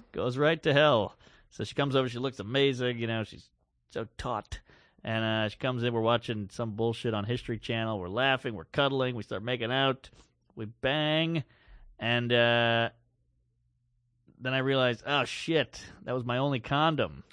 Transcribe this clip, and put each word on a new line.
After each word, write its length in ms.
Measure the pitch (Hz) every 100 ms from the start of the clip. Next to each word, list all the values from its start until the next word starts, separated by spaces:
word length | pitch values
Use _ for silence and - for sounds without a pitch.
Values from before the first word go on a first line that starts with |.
| -
Goes 260 | - 120 127
right 240 | 147 160
to 100 | 156
hell. 420 | 143 151 117 98 - - - _
So 120 | -
she 120 | 107 -
comes 200 | 143 131
over. 140 | 127
She 80 | 120
looks 220 | 135 117
amazing. 580 | 101 135 139 123 123 117
You 80 | 113
know, 160 | 113
she's 240 | 104 - - _ _ _ _
so 160 | 117 113 -
taut. 420 | 127 107 - - _ - _ _
And, 200 | - 113
uh, 260 | 110 110 107
she 80 | -
comes 260 | 131 127
in. 100 | 120
We're 80 | 117
watching 480 | 113 117 - 107 98
some 200 | - 113
bullshit 420 | 104 117 110 120
on 120 | 107 104
History 340 | 123 - 110
Channel. 400 | - 113 113 104
We're 100 | 90
laughing. 460 | 107 135 131 127 107
We're 100 | -
cuddling. 500 | - 139 135 127 120
We 60 |
start 200 | - 98
making 280 | 113 123 117
out. 380 | 135 135 127 - - _ _ _ -
We 100 | 110
bang. 800 | - 131 151 151 156 165 165 - _ _ - - -
And, 340 | 113 120 120
uh, 560 | 120 117 120 117 117 117 _ _ _ _ _ _ _ _ _ _ _ _ _ _ -
then 140 | 127
I 60 | 135
realize, 440 | 135 135 123 113 -
oh, 180 | 143 120
shit, 540 | - - 160 123 - - -
that 100 | -
was 120 | 127 120
my 140 | 123
only 200 | 143 131
condom. 640 | - 139 160 143 90 69 -